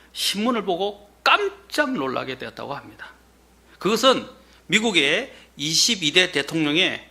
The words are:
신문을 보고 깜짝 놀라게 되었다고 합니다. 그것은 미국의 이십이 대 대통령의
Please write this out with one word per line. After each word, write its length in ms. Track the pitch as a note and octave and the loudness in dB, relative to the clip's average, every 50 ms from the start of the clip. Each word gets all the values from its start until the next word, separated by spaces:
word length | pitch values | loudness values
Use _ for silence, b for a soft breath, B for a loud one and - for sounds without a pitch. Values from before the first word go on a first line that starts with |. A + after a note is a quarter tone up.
| b b b | b b b
신문을 520 | - - - - G3 G#3+ B3 B3 A3+ F#3+ | -6 -4 -4 -2 0 0 0 0 0 -2
보고 420 | F#3+ F3 E3+ G3 G3+ - - - - _ _ - | -2 -2 -2 -2 -4 -6 -8 -16 -20 _ _ 2
깜짝 680 | C4 - G4+ G#4 G4 - - - - - D4+ D4+ C4+ | 4 4 4 2 0 -6 -10 -16 -6 -2 0 0 0
놀라게 480 | C4 F#3+ C3+ C3 B2 B2+ B2+ C3 C3 B2+ | 0 -4 -4 -2 -4 -4 -6 -6 -8 -10
되었다고 340 | B2 A2+ - - A#2 A#2+ C#3 | -10 -12 -12 -12 -10 -10 -10
합니다. 380 | C3+ - - - - - - - _ _ _ _ _ _ _ _ _ b b b b | -12 -14 -16 -20 -20 -20 -20 -20 _ _ _ _ _ _ _ _ _ b b b b
그것은 500 | - F3+ A3+ G#3+ A#3 C4+ A#3+ D3 G#2+ - - b b b b b b - | -2 0 2 4 6 4 4 4 0 -10 -14 b b b b b b 0
미국의 640 | D#3+ A3 A3 A#3 F#3+ E3 C#3 C#3 D#3+ G3+ C4+ C4+ B B B B B | 0 2 2 2 2 2 2 2 2 0 -2 -6 B B B B B
이십이 580 | - C#3+ D#3 D#3+ D#3+ - - A#3 F#3 E3 D3 C#3 | -10 -6 -2 0 0 2 2 0 0 0 2 2
대 180 | F3+ F#3 F3 | 2 2 2
대통령의 760 | - C#3+ C#3 - D#3+ E3 D#3 D3 D3 E3+ F#3+ D#3 A2+ - - - | 0 -2 -2 -2 -2 0 0 0 2 2 0 0 -2 -4 -10 -14